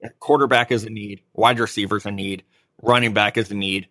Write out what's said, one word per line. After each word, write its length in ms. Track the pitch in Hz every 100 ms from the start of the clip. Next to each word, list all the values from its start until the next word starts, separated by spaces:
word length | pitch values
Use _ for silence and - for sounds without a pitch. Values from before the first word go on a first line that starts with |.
| 117 -
quarterback 520 | - 147 131 123 117
is 120 | 120
a 60 | 110
need, 320 | 110 101 101 _
wide 260 | - 113 120
receivers 460 | 113 - 98 107 104
a 60 |
need, 320 | 98 98 95 - _ _ _
running 320 | 113 123 120
back 240 | 104 104 117
is 120 | 101
a 40 | 101
need 320 | 98 95 95